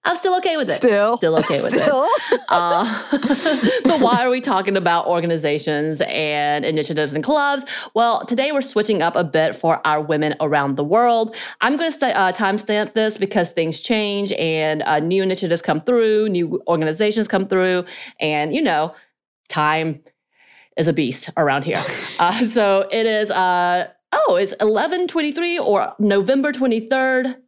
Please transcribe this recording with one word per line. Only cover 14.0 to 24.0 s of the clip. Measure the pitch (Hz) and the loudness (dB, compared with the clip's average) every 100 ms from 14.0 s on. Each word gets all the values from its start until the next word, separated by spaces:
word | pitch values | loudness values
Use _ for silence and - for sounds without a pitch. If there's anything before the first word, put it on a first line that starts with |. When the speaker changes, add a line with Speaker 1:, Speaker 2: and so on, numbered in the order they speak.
| 208 202 202 | 0 -2 -4
Speaker 1:
and, | - 165 160 156 156 | -2 -2 0 0 -2
uh, | - 151 | 0 0
new | 160 190 | 2 0
initiatives | 190 185 180 165 | 0 -2 -2 -2
come | - 151 | 0 -2
through, | - 247 226 214 214 | 2 2 4 2 2
new | 180 165 - - | 0 -2 -4 -2
organizations | 170 156 160 208 214 214 | 0 0 0 0 0 0
come | 196 196 | 0 0
through, | 190 185 180 180 - - - | 2 2 0 -2 -12 -18 -6
and, | 156 151 151 | -2 0 -2
you | 277 | 0
know, | 285 156 160 - _ _ _ _ _ | 0 0 -2 -6 _ _ _ _ _
time | 165 151 156 160 151 _ _ _ _ _ - _ - | -2 0 0 -2 -6 _ _ _ _ _ -20 _ -2
is | 165 | 0
a | |
beast | 160 131 127 - - | 2 0 -4 -8 -2
around | 151 139 | 0 0
here. | 143 87 - | -2 -4 -4
Speaker 2:
<laughs> | - - - | -8 -10 0
Speaker 1:
Uh, | 175 220 233 | 0 2 0
so | 226 208 196 196 | 2 2 2 0
it | 226 226 | 0 0
is, | 214 214 | 0 -2
uh, | - 185 180 175 180 - _ | 0 2 2 2 0 -2 _